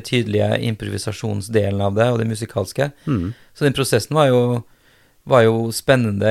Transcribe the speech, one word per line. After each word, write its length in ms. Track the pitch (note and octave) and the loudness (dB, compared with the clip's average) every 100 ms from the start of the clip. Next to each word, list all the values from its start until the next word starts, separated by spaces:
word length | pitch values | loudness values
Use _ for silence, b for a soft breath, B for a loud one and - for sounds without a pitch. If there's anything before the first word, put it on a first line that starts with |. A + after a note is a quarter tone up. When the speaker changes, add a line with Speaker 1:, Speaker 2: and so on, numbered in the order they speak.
Speaker 1:
tydelige 560 | - B2+ A2 G#2 G#2 A2+ | 0 -2 0 0 0 0
improvisasjonsdelen 1200 | A#2+ G#2+ G#2 G2+ A2 G#2+ A2+ G#2 G2 A2+ G2+ G2 | -4 -6 -6 -8 -8 -8 -6 -6 -2 0 0 0
av 120 | G2+ G2+ | 0 2
det, 120 | A#2+ | 2
og 120 | A#2+ | 0
det 80 | A2+ | -2
musikalske. 640 | A2 A#2 - F#2+ - C#3+ - - | -4 -6 -6 -4 -4 -6 -6 -4
Speaker 2:
Mm. 280 | A#2+ F2 A#2 b | -2 -4 -8 b
Speaker 1:
Så 60 | - D3 | -2 -2
den 60 | |
prosessen 420 | B2+ C3 A#2 - D3+ | 0 0 0 0 2
var 120 | C#3+ | 2
jo 360 | B2 B2 A#2+ - b b b b b - | 2 2 -2 -6 b b b b b 2
var 180 | C3 | 4
jo 280 | A2+ A2+ A2+ | 6 4 -2
spennende 540 | A2 - C3 A#2 G2+ G#2+ | -2 2 2 2 0 2